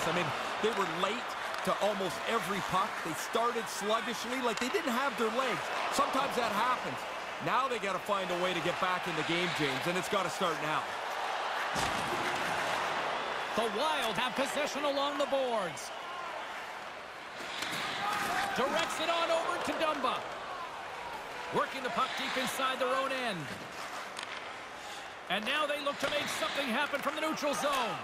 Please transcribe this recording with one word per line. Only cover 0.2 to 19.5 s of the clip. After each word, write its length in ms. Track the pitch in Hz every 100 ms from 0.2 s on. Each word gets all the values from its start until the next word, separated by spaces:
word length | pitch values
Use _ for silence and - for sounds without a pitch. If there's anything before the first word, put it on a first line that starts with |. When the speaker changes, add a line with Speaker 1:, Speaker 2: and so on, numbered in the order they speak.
| 156 - - -
Speaker 1:
they 120 | 214 220
were 100 | 180 165
late 280 | 196 240 - - - - 190
to 80 | 170
almost 340 | 196 202 185 - -
every 320 | 226 175 196 -
puck. 200 | 185 208 -
They 100 | 170
started 540 | 151 - 226 240 233 202
sluggishly, 760 | - 202 226 240 220 226 262
like 180 | 247 214
they 100 | 247
didn't 240 | 381 285
have 240 | 233 277 214
their 160 | 220 226
legs. 260 | 262 165 - - -
Sometimes 400 | - 285 269 - 240
that 160 | 226
happens. 440 | 202 247 247 170 127 - - - - 160
Now 220 | 220 262
they 120 | 233
gotta 200 | 196 180
find 300 | - 196 180
a 80 | 175
way 100 | 185
to 80 | 175
get 180 | 165 170
back 280 | 185 180 180
in 80 | 156
the 80 | 151
game, 240 | 170 180 151
James, 260 | 143 131 165
and 120 | 180
it's 120 | -
gotta 200 | 202 175
start 260 | - 185 151
now. 200 | 151 147 - - - - - - - - - - - - - - - - - - 147 - - - - - - - - -
Speaker 2:
The 120 | 226 208
Wild 400 | 302 302 226 196
have 200 | 247 233
possession 500 | 269 277 285 269 294
along 320 | 277 285 294
the 100 | 269
boards. 640 | 269 254 226 180 135 - - - - - - - - - - - - - - - - - - - - - - 403 - - - - -
Directs 440 | 269 302 330 -
it 80 | 320
on 160 | 339 320
over 320 | 330 -